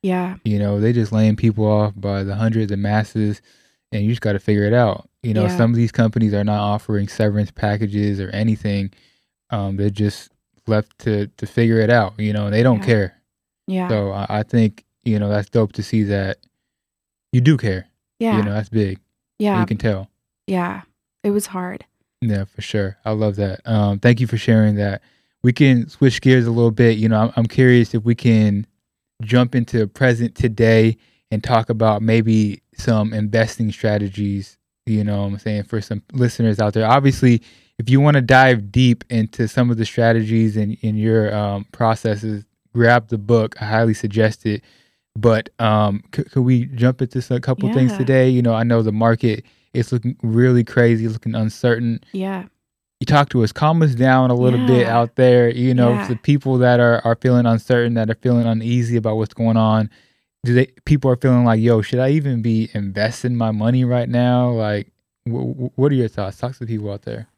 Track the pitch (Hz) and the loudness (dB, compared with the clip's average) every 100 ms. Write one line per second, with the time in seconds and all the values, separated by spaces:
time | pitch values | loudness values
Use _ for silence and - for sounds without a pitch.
0 | 190 180 180 185 - 104 101 101 110 120 | -2 -4 -6 -8 -4 -2 -2 0 0 0
1 | 107 110 110 107 113 104 107 107 107 98 | 0 2 2 2 0 0 0 2 0 -4
2 | 101 98 98 98 110 110 107 101 101 107 | -6 -6 -6 -4 -2 -2 -4 -4 -2 -2
3 | 104 110 107 104 _ _ _ _ _ 107 | -2 -4 -4 -4 _ _ _ _ _ -4
4 | 104 117 107 101 - 104 104 117 117 - | -2 -2 -2 -4 0 0 2 2 2 -2
5 | - _ 120 107 104 - 113 117 117 - | -10 _ -4 0 0 0 0 2 0 0
6 | 113 113 110 101 104 104 104 104 - 104 | 0 2 0 0 -2 -2 -2 -4 -4 -4
7 | 101 - 110 104 101 - 104 104 107 104 | -4 -2 0 0 -4 -4 -4 -2 -4 -2
8 | 104 98 95 101 110 107 107 101 98 _ | -2 -4 -6 -4 -2 -2 -2 -4 -6 _
9 | _ _ _ _ _ 110 98 98 101 101 | _ _ _ _ _ -6 -6 -2 -4 0
10 | 104 - - _ _ _ - 107 107 _ | -2 -2 -20 _ _ _ -4 -2 -4 _
11 | - 104 101 _ 107 - 117 113 110 120 | -4 -4 -6 _ -8 0 2 2 4 2
12 | 110 107 107 104 101 104 123 113 98 113 | 2 -4 -4 -2 -2 0 2 2 2 0
13 | 95 _ _ _ _ _ - 190 180 107 | 0 _ _ _ _ _ -8 -6 -2 -2
14 | 98 101 101 107 104 120 110 - _ _ | -4 -6 -4 -4 -2 0 0 -2 _ _
15 | - 107 104 104 101 120 104 - 104 113 | -4 -2 0 -2 -2 -2 -2 -4 -4 -2
16 | 101 101 95 - _ _ _ _ _ _ | 0 -2 -4 -8 _ _ _ _ _ _
17 | _ _ _ 127 123 151 110 92 - _ | _ _ _ 0 2 2 0 -6 -10 _
18 | _ _ 226 151 104 104 104 110 98 95 | _ _ -4 -2 -2 -4 -4 -2 -2 -6
19 | _ _ _ _ 208 196 110 104 117 98 | _ _ _ _ -2 0 -2 -2 -2 -4
20 | 98 _ _ _ - 185 175 196 - _ | -8 _ _ _ -6 -6 -4 -10 -18 _
21 | _ _ 208 202 202 190 180 - - _ | _ _ -4 -4 -4 -10 -10 -12 -20 _
22 | _ _ 117 101 98 - - 107 98 101 | _ _ -4 -4 -6 -12 -6 -4 -4 -8
23 | 110 107 107 101 101 92 - 110 104 101 | -6 -2 -2 -2 -4 -6 -2 0 0 2
24 | 120 117 120 113 - 110 107 101 101 98 | 2 2 0 -4 2 2 2 0 -4 -6
25 | _ _ _ _ 123 123 143 123 113 - | _ _ _ _ -2 2 2 2 -2 0
26 | 135 120 131 131 117 117 117 110 120 110 | 0 2 2 4 2 2 0 4 2 4
27 | 110 110 113 - 117 - 127 123 113 117 | 2 2 0 0 -2 2 4 6 2 -2
28 | 110 117 123 110 107 101 110 _ _ _ | -2 0 2 2 2 0 -6 _ _ _
29 | _ _ 107 123 123 123 120 120 104 - | _ _ -2 0 2 -2 -2 -2 -4 0
30 | 131 113 117 - 123 104 113 113 113 113 | 0 0 -4 -2 -4 2 4 4 4 0
31 | _ _ _ 107 - 117 110 110 110 104 | _ _ _ -8 0 0 0 0 0 0
32 | 110 113 110 110 107 98 _ - - 113 | 0 0 2 0 0 -4 _ -10 -2 -2
33 | 107 107 107 113 113 - 113 - 110 104 | -2 -4 -2 -2 -2 -2 -6 -4 -2 -2
34 | 101 101 101 101 98 _ _ _ - 107 | -4 -6 -6 -6 -10 _ _ _ -4 -4
35 | 104 101 101 101 - 104 98 113 - 104 | -2 -4 -6 -6 -6 -6 -6 -8 -6 -10
36 | _ 135 123 - 117 104 104 107 110 131 | _ -2 -2 0 -2 0 -2 0 2 4
37 | 139 131 127 117 - _ _ _ 113 131 | 2 2 2 2 -2 _ _ _ 0 2
38 | 147 143 123 131 131 123 101 127 127 117 | 4 2 4 6 6 2 0 2 2 2
39 | - 117 107 - 110 - 120 117 110 - | -2 -2 -2 -4 -4 0 0 0 -4 0
40 | 117 113 110 113 113 107 104 110 110 107 | 2 2 0 0 0 0 -4 -4 -4 -2
41 | 110 113 107 104 104 101 101 - 117 110 | 0 2 0 -2 -4 -6 -10 -2 -2 0
42 | 113 104 110 104 107 _ _ 117 117 123 | -2 -4 -6 -8 -12 _ _ 2 4 4
43 | 110 113 101 117 110 - 107 110 117 107 | 0 -8 0 0 0 -6 -4 0 0 0
44 | 107 104 110 - 110 104 _ _ _ _ | -4 0 0 0 -6 -6 _ _ _ _
45 | _ - 113 110 110 _ 113 107 104 101 | _ 0 2 2 -2 _ 0 2 2 -2
46 | - - - - 123 123 127 127 123 127 | -8 -10 -6 -2 0 0 -2 0 0 0
47 | 127 131 - 123 127 127 135 220 127 202 | -6 -6 -4 -4 -4 -2 -2 2 0 0
48 | 131 131 131 127 120 113 117 117 110 107 | 0 2 4 2 2 0 0 0 0 0
49 | 113 113 120 107 - _ _ 120 117 123 | 0 2 0 -4 -10 _ _ -6 -4 -2
50 | 120 - 117 113 127 123 113 - 120 113 | -4 -6 -2 2 4 4 2 2 2 2
51 | 113 110 - 113 110 - 123 117 120 113 | -2 -6 -6 -4 -4 -2 -2 0 -2 -6
52 | _ 196 190 190 190 _ _ _ _ _ | _ -10 -8 -10 -12 _ _ _ _ _
53 | - 143 143 127 110 - 151 165 156 120 | 0 2 2 0 -2 0 0 2 0 2
54 | 131 131 127 123 127 123 127 127 113 117 | 2 4 2 2 2 2 2 2 2 0
55 | 120 - 127 123 120 123 123 123 120 - | 0 2 4 4 2 0 0 2 2 2
56 | 98 113 - 143 131 127 123 123 120 117 | -4 -6 0 0 0 2 2 4 4 2
57 | 117 117 127 123 120 113 - 123 120 117 | 0 -2 2 2 2 0 0 0 0 -2
58 | 110 113 127 120 117 113 113 123 117 117 | -2 -2 0 0 0 -2 -2 -2 0 -2
59 | 110 110 107 - 113 113 110 110 107 _ | -2 -2 -4 -2 0 2 2 2 -2 _
60 | _ _ _ _ 120 120 131 _ - 147 | _ _ _ _ 0 2 0 _ 0 0
61 | 131 123 135 123 120 110 117 113 104 123 | 2 0 2 2 2 2 2 2 0 -2
62 | 131 156 139 123 113 113 110 107 101 98 | 0 0 -2 -4 -2 -2 -2 -6 -8 -4
63 | 107 117 123 123 113 107 110 127 127 123 | -4 -4 -6 -2 -2 -2 0 0 0 -2
64 | 120 120 123 123 123 120 107 104 98 _ | -2 0 0 2 0 -2 -2 -4 -6 _
65 | _ _ - 117 127 131 123 - 139 135 | _ _ -8 -6 -6 -8 -10 -2 0 2
66 | 117 - 98 - 123 131 117 113 104 101 | -2 -4 -10 -8 -10 -10 -8 -8 -8 -12
67 | - 113 - | -12 -14 -16